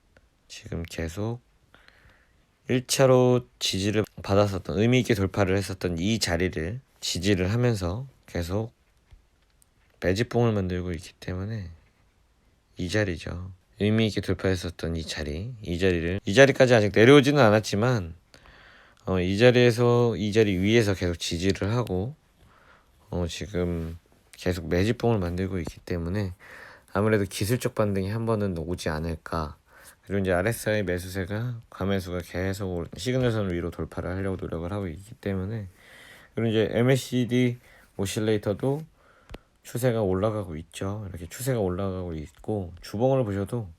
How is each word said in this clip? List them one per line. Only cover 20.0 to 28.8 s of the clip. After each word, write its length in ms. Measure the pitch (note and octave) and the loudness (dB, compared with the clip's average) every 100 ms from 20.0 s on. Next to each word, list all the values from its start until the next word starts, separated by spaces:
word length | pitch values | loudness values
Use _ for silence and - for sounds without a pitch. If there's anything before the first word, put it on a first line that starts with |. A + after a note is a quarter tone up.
| A#2+ A2 | 4 0
이 160 | G#2 | 0
자리 260 | G#2 G#2 F2+ | 4 4 4
위에서 360 | G2 A#2 G2+ | 4 4 4
계속 260 | F#2+ F2+ E2 | 2 -2 -2
지지를 540 | - E2+ F#2+ - F#2+ | -4 -2 0 0 -2
하고, 420 | A#2+ G#2+ F#2 A2+ D3+ _ _ - _ _ - _ _ _ | -2 -2 -4 -4 -8 _ _ -20 _ _ -20 _ _ _
어, 180 | E2+ E2+ | -6 -6
지금 680 | - - F2 F2 E2+ E2 E2 _ _ _ | -6 -6 -4 -2 -2 -6 -10 _ _ _
계속 380 | - F2+ E2+ E2 | -8 -4 -4 -2
매집봉을 500 | F2 G2+ A2+ A#2+ A2 | 0 2 0 0 0
만들고 400 | F2 F2 F#2 F#2 | -2 -4 -4 -4
있기 220 | E2 - | -6 -10
때문에 520 | - F2 E2 G2+ G2 F2+ - - - - _ | -8 -6 -4 -4 -4 -8 -18 -20 -20 -20 _
아무래도 320 | F#2+ A2 G#2+ G2 | -2 2 2 0
기술적 500 | - G2+ A#2+ B2 - | -4 -2 -2 -2 -2
반등이 340 | G#2+ G2 F#2 | 0 0 -2
한 160 | A2 A2+ | -2 -2
번은 320 | A2+ G2+ E2+ | 0 0 -2
오지 300 | D#2+ F2 | -4 -6